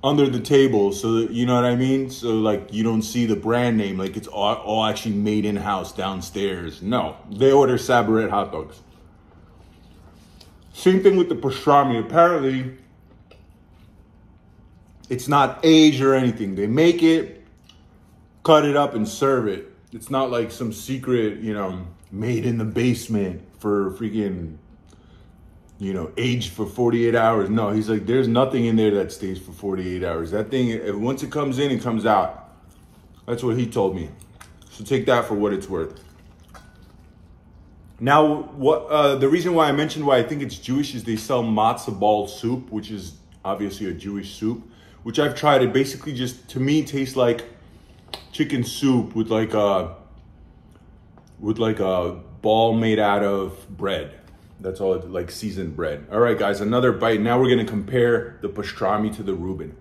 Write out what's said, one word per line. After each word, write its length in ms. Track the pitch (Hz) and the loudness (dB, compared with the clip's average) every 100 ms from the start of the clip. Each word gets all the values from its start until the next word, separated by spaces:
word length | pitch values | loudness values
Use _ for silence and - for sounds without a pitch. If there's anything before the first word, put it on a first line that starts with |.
under 240 | 139 147 135 | 2 4 2
the 100 | 123 | 0
table, 540 | 110 139 135 110 98 | 4 6 6 4 2
so 220 | 98 113 | 0 0
that, 160 | 113 117 | 0 0
you 120 | 117 123 | -2 2
know 100 | 123 | 2
what 80 | |
I 100 | 123 | 2
mean? 360 | 120 131 135 131 | 2 2 0 -2
So, 240 | - 117 | -6 -2
like, 380 | 110 110 101 98 | 0 2 0 -4
you 120 | 104 | -2
don't 180 | 113 110 | 0 0
see 240 | 107 123 117 | -2 -2 0
the 80 | |
brand 420 | 104 107 120 123 113 | 0 0 0 2 0
name, 220 | 101 95 | 0 -4
like, 180 | 95 110 | -6 -8
it's 120 | - | -10
all, 260 | 104 101 | -2 0
all 300 | 113 104 110 | -2 -2 0
actually 320 | 110 107 113 101 | 0 -2 -4 -2
made 280 | 107 107 | 0 0
in-house 480 | 104 104 95 98 85 | 0 -2 -2 -4 -6
downstairs." 880 | - 98 95 87 98 98 90 85 76 | -6 -6 -6 -8 -4 -4 -4 -10 -10
No, 340 | 92 120 80 - - | -4 -4 -4 -10 -14
they 220 | 101 135 | 2 6
order 240 | 139 131 123 | 6 6 2
Sabrett 540 | - 123 107 110 104 | 2 2 4 2 2
hot 220 | 101 92 | -2 -4
dogs. 280 | 80 78 - - - - - _ - - - - - - - - - - - - - - | -8 -12 -16 -20 -20 -20 -20 _ -20 -20 -20 -20 -20 -20 -20 -20 -20 -20 -20 -20 -20 -20
Same 300 | - 185 190 | 0 4 6
thing 140 | 190 185 | 6 6
with 140 | 175 | 2
the 40 | |
pastrami. 640 | 160 135 127 - 143 135 117 | 0 -4 -2 4 6 6 0
Apparently, 800 | 104 170 170 170 135 131 131 - - - - - - - - - _ - - - - _ - _ _ _ - - _ - - | 0 4 6 4 0 -2 -6 -12 -20 -20 -20 -20 -20 -20 -20 -20 _ -20 -20 -20 -20 _ -20 _ _ _ -20 -20 _ -20 -10
it's 180 | 120 - | -8 0
not 320 | 143 131 - | 2 2 2
aged 380 | 165 160 156 131 | 6 8 8 6
or 120 | 135 | 4
anything. 400 | 135 127 110 101 | 4 4 0 -4
They 120 | 95 101 | -2 0
make 360 | 127 170 170 | 4 4 6
it, 420 | 165 160 - - - _ _ _ - - _ - - _ | 4 4 0 -12 -20 _ _ _ -20 -20 _ -20 -20 _
cut 220 | - 156 147 | 6 6 6
it 100 | 143 | 2
up, 180 | 139 | 0
and 140 | 117 107 | -2 -6
serve 400 | - 135 131 110 | 0 2 2 0
it. 240 | 90 - - _ | -6 -10 -20 _
It's 180 | 113 - | -20 -6
not 200 | 139 135 | -4 -2
like 220 | 120 107 | -2 -4
some 220 | - 120 | -6 -8
secret, 640 | 104 - 131 127 123 110 104 | -8 -8 -8 -2 0 -2 -4
you 160 | 110 | -6
know, 320 | 104 95 90 87 - - | -6 -6 -8 -12 -18 -16
made 320 | 98 110 117 | -8 -4 -2
in 140 | 123 117 | -2 -2
the 80 | 110 | -2
basement 760 | 117 123 117 - 110 98 90 - - | 0 0 0 -2 -2 -2 -6 -16 -8
for 340 | 104 101 95 | -2 -2 -2
freaking, 680 | - 113 110 101 90 82 80 - - - - - - - - - - - - | -6 -6 -4 -4 -6 -10 -14 -20 -20 -20 -20 -20 -20 -20 -20 -20 -20 -20 -10
you 160 | 98 | -6
know, 180 | 92 80 - | -6 -6 -4
aged 340 | 123 120 110 | -2 -2 -4
for 140 | - 104 | -8 -8
forty-eight 480 | - 120 117 117 | 0 2 2 2
hours. 340 | 117 113 110 98 | 4 4 2 0
No, 220 | 113 104 | 0 0
he's 180 | 107 107 | 0 0
like, 160 | 107 | -2
"There's 240 | 95 127 131 | 0 0 2
nothing 380 | 127 135 131 117 | 2 2 2 2
in 100 | 113 | 4
there 140 | 107 101 | 4 2
that 140 | 92 | -2
stays 280 | - 95 92 | -6 -10 -10
for 140 | - | -14
forty-eight 520 | 82 101 92 92 92 | -10 -6 -4 -4 -4
hours. 260 | 90 82 82 | -4 -4 -4
That 200 | 101 107 | -4 -2
thing, 180 | 131 123 | 0 0
it, 300 | 113 104 101 | -2 -6 -4
once 240 | 117 135 | -4 -4
it 100 | 139 | -6
comes 260 | 151 143 127 | -4 -4 -2
in, 120 | 143 | -2
it 100 | 120 | -2
comes 240 | 123 113 | -2 -2
out." 480 | 107 101 82 - - - - - - - - - - | 2 2 2 -6 -20 -20 -20 -20 -20 -20 -20 -20 -10
That's 160 | 117 | -4
what 140 | 123 117 | -2 -2
he 100 | 113 | -2
told 300 | 117 95 90 | 0 -2 -2
me. 140 | 76 - - - - - - | -10 -14 -20 -20 -20 -20 -20
So 160 | - | -18
take 220 | 110 135 131 | -4 -2 2
that 180 | 120 | 2
for 120 | 117 101 | 2 -2
what 180 | 104 | 0
it's 160 | 92 - | -2 -4
worth. 320 | 87 80 - - - - - - - - - - - - - - - - - - - - - | -6 -6 -10 -20 -20 -20 -20 -20 -20 -20 -20 -20 -20 -20 -20 -20 -20 -20 -20 -20 -20 -20 -6
Now, 440 | 120 147 151 147 - 143 | 2 4 4 2 -6 -2
what, 240 | 135 156 - | 2 2 0
uh, 240 | 151 143 135 | 2 2 4
the 100 | 135 | 2
reason 280 | 170 170 | 2 2
why 160 | 165 151 | 2 2
I 20 | |
mentioned 340 | 143 151 156 143 | 2 -2 -2 2
why 120 | 127 | 2
I 40 | |
think 200 | 113 147 | 2 -4
it's 160 | 135 - | -8 -10
Jewish 360 | - 131 143 | -4 -2 -2
is 100 | 123 | -6
they 120 | 110 110 | -6 -6
sell 260 | - 127 | -2 -2
matzo 560 | 117 107 113 117 - 95 | 0 2 2 0 -6 -2
ball 300 | 104 104 101 | 2 2 -2
soup, 420 | - 117 127 - | -6 -6 -6 -6
which 200 | 107 107 | -10 -10
is 240 | 107 87 73 - - | -12 -14 -18 -20 -12
obviously 440 | 95 95 101 95 101 | -6 -4 -6 -6 -8
a 60 | |
Jewish 400 | 85 92 101 - | -8 -8 -8 -10
soup, 360 | - 110 120 - - - - | -6 -6 -6 -12 -20 -20 -14
which 160 | 117 113 | -6 -2
I've 160 | 147 | -2
tried. 280 | - 151 139 | 0 4 4
It 100 | 123 | 4
basically 400 | 127 135 - 156 | 2 0 -4 -10
just, 340 | 123 123 - - | -8 -8 -8 -12
to 100 | 131 | -4
me, 240 | 131 151 | 0 0
tastes 320 | 131 139 131 131 | 0 -4 -4 0
like 300 | 120 117 - - - - - - - - - | 0 0 -6 -20 -20 -20 -20 -20 -18 -18 -16
chicken 320 | - 151 135 | -4 -2 -2
soup 500 | 120 - 139 123 - | -4 -2 2 2 0
with, 160 | 110 110 | -4 0
like, 240 | 110 107 | 0 0
a, 400 | 107 104 95 90 - - - - - - - - - - - - - - - | 2 2 2 -2 -10 -20 -20 -20 -20 -20 -20 -20 -20 -20 -20 -20 -20 -20 -10
with, 180 | 104 110 | -6 -2
like, 220 | 110 107 | 0 0
a 400 | 95 92 87 87 - - | 0 0 -2 -6 -16 -6
ball 320 | 110 110 113 | 0 4 4
made 240 | 113 113 107 | 2 2 2
out 260 | 104 101 | 2 2
of 420 | 101 101 95 87 - | 0 -2 -4 -10 -18
bread. 380 | 92 98 90 71 - - - - - | -8 -4 -4 -6 -16 -20 -20 -20 -12
That's 180 | 95 95 | -10 -4
all, 140 | 95 | -2
it, 180 | 92 87 | -2 -4
like, 200 | 92 87 | -8 -8
seasoned 440 | - 107 92 87 | -8 -8 -6 -8
bread. 320 | 76 80 73 73 | -6 -6 -6 -6
All 80 | 104 | 0
right, 180 | 120 107 | 2 2
guys, 220 | 101 98 | 0 0
another 320 | 104 123 127 | 0 2 2
bite. 300 | 113 113 110 | 2 0 0
Now 180 | 110 120 | 2 2
we're 80 | 131 | 4
gonna 160 | 120 | 2
compare 720 | 110 107 98 127 120 113 - - | 0 -4 -2 2 2 2 -2 -10
the 80 | 101 | -8
pastrami 640 | 107 98 - 95 104 107 107 | -8 -10 -4 -2 0 -2 -4
to 60 | |
the 100 | 98 | -6
Reuben. 420 | 90 90 85 76 - | -4 -6 -8 -10 -16